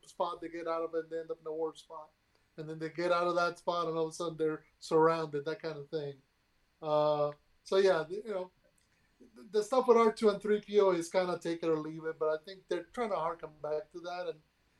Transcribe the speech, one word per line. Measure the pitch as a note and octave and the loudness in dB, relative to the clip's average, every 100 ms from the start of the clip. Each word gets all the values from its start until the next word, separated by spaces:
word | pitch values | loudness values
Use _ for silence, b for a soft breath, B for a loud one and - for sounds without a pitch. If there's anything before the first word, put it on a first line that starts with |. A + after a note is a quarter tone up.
spot, | - - F3 E3+ | -14 -6 -4 -4
they | E3 | -10
get | E3+ E3 | -8 -4
out | E3 | -4
of | E3 | -2
it, | E3 | -4
and | D#3+ | -6
they | E3 | -8
end | D#3+ | -8
up | E3 | -10
in | D#3+ | -8
a | |
worse | D#3 D#3+ D#3 | -6 -6 -6
spot. | - E3 D#3 _ _ _ _ - | -16 -18 -18 _ _ _ _ -14
And | D#3 | -12
then | D#3+ | -8
they | D#3 | -8
get | D3 F3 | -4 0
out | F3 F3 | 2 2
of | F3 | 2
that | F3 E3+ | 0 -2
spot, | - F3 E3 | -4 -2 -2
and | E3 | -2
all | |
of | D#3+ | -4
a | |
sudden | D#3 E3+ D#3+ | -4 -8 -2
they're | D#3 D#3 - _ | -2 -2 -8 _
surrounded, | - D#3+ D#3+ E3 D#3 D3 C#3+ | 0 4 6 4 -2 -6 -6
that | D#3 | -6
kind | D#3+ D3+ | -8 -10
of | C#3+ | -8
thing. | D#3+ C#3+ C#3 _ _ _ _ _ _ | -8 -8 -10 _ _ _ _ _ _
Uh, | D#3 D3+ D3+ D3+ D3 C#3+ _ _ | 0 2 4 2 0 -2 _ _
so | - F#3+ | 0 4
yeah, | G3 E3 D#3 | 6 4 0
the, | G3+ A3+ | -8 -8
you | |
know, | F#3+ F#3 _ _ _ _ _ _ _ - | -8 -8 _ _ _ _ _ _ _ -20
the, | B3 A#3 G#3 | -20 -4 -2
the | |
stuff | G#3 C4 B3 | 2 4 6
with | A#3 | 6
R | A3+ | 6
two | G#3+ A3 | 4 2
and | G3 | 2
three | G#3 G#3 | 0 0
P | G#3 G3+ | 2 4
O | G3 | 6
is | F3 E3 | 4 0
kinda | F#3+ F3+ E3+ | 0 0 -2
take | E3+ E3 | -4 -4
it | E3 | 0
or | D#3+ | 0
leave | D#3 D#3+ | -2 -8
it, | D#3+ D#3 | -8 -2
but | D#3 | -2
I | D#3 | -2
think | - F#3+ - | -6 -18 -6
they're | F3+ E3+ | -6 -6
trying | - A#3 | -6 -4
to | F3+ | -2
harken | D#3+ E3 D#3 D3+ | -2 -6 -12 -10
back | D3+ D3+ D3+ | -6 -6 -6
to | F3 | -12
that, | F3 F3 F3 | -10 -8 -8
and | D#3 _ _ _ _ | -10 _ _ _ _